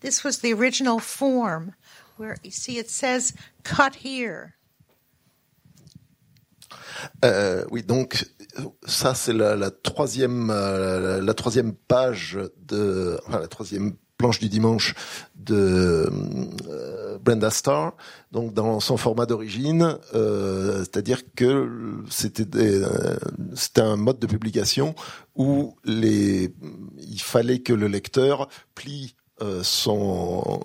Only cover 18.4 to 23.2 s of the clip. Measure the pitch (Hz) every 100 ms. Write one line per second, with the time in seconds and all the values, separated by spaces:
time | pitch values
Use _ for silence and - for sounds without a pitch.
18.4 | 117 104 110 110 - 123 123 113 117 113
19.4 | 110 104 143 165 170 - - 113 107 101
20.4 | 98 95 98 98 90 107 101 123 - -
21.4 | 123 139 123 117 113 104 107 - 107 -
22.4 | 104 107 110 98 95 - - -